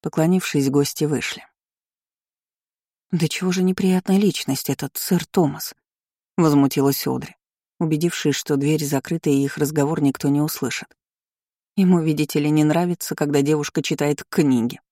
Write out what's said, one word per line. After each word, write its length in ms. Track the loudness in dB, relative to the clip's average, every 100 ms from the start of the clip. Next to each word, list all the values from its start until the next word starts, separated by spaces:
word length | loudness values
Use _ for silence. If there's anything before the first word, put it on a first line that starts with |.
Поклонившись, 680 | -4 0 2 2 2 0 2
гости 360 | 2 0 -2 -2
вышли. 400 | -2 -4 -10 -16 _ _ _ _ _ _ _ _ _ _ _ _ _ _ _ _
«Да 160 | -2 -2
чего 240 | -2 -2
же 120 | 0
неприятная 540 | 0 2 2 0 2 2
личность 520 | 2 0 -4 -6 -4
этот 280 | -4 -6 -8
сэр 280 | -2 -2 0
Томас?» — 500 | 0 0 -2 -12 -16 _ _ _ _ _ 0
возмутилась 680 | 2 4 4 2 0 0 -4
Одри, 300 | -6 -8 -18 _ _ _ _
убедившись, 560 | -2 0 -2 -2 -2 -2
что 200 | -2 -2
дверь 280 | 0 0
закрыта 460 | -2 -4 -4 -4 0
и 140 | 0
их 140 | 0 -2
разговор 440 | -2 0 -2 0
никто 280 | 0 0 0
не 120 | 0
услышит. 540 | 0 -4 -6 -8 -14 _ _ _ _ _ _ _ _ 0
Ему, 260 | 4 4
видите 380 | 2 0 0 0
ли, 100 | 2
не 140 | 4
нравится, 520 | 4 2 0 -4 -6 -4
когда 260 | 0 0
девушка 400 | 2 0 0 -4
читает 420 | -4 -2 -2 -2 -4
книги. 540 | 0 2 2 0 -6 _